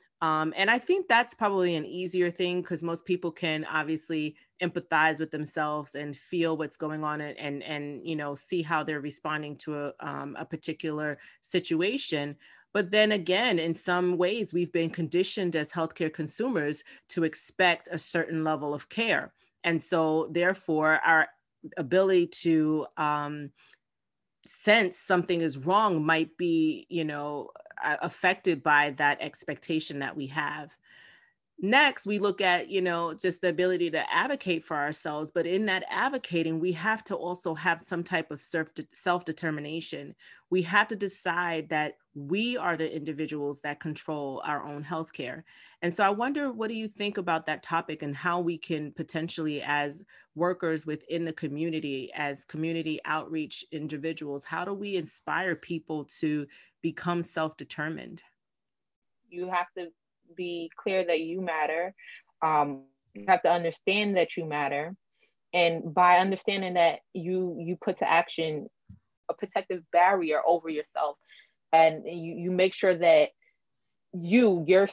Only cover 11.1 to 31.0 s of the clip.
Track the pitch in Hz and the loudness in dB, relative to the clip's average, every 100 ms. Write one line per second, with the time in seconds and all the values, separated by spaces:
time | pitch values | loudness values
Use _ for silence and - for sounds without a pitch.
11.1 | 143 - _ - 185 180 160 190 269 - | -6 -12 _ -4 -4 0 0 2 0 -2
12.1 | 151 143 147 - - _ 208 180 214 214 | -2 -4 -8 -18 -20 _ -2 2 4 4
13.1 | 208 165 185 247 170 165 160 - 180 180 | 4 2 2 4 2 0 -2 0 2 2
14.1 | 175 180 233 202 170 175 170 165 170 151 | 2 2 0 -2 -2 0 0 0 -2 0
15.1 | 175 185 - 180 165 147 175 160 - 160 | 0 0 0 -2 -2 -2 -2 -4 -2 -4
16.1 | 156 156 - 247 202 147 151 - - - | -4 -6 -4 -2 0 -2 -4 -10 -18 -6
17.1 | - 160 - - - 185 165 - 170 - | -2 0 -2 -6 2 4 2 -2 -8 -2
18.1 | 170 160 160 156 156 147 147 - 208 226 | -2 -2 -2 0 0 -2 -6 -6 -4 0
19.1 | 165 - _ _ _ 170 165 - 170 160 | 0 -2 _ _ _ -2 0 2 2 4
20.1 | 160 160 165 180 185 - 156 156 156 165 | 2 0 2 2 0 0 2 4 4 6
21.1 | 160 - _ _ _ - - 135 185 196 | 4 4 _ _ _ -12 -8 2 4 6
22.1 | 185 175 - 170 160 156 156 - - 151 | 4 4 0 2 4 4 0 -2 -2 0
23.1 | 147 147 147 143 - _ - _ _ _ | 0 -4 -6 -12 -16 _ -20 _ _ _
24.1 | _ _ _ - - - 226 185 - - | _ _ _ -18 -2 4 6 4 -2 2
25.1 | 180 170 170 160 139 143 196 214 165 151 | 2 2 0 0 -2 2 4 4 2 2
26.1 | 160 160 - 175 165 156 120 - 175 156 | 2 0 -2 0 2 2 0 -4 -4 -4
27.1 | 147 147 147 - - - - 147 147 165 | -4 -6 -8 -10 -16 -18 -6 -2 -2 -4
28.1 | - 185 190 190 151 151 147 147 135 143 | 2 2 4 2 2 6 6 6 4 2
29.1 | 143 143 - - 143 - 160 - 143 135 | 2 -4 -8 -10 -8 -4 -2 -2 -6 -6
30.1 | 151 135 151 147 151 147 _ _ - | -6 -6 -4 -4 -6 -12 _ _ -20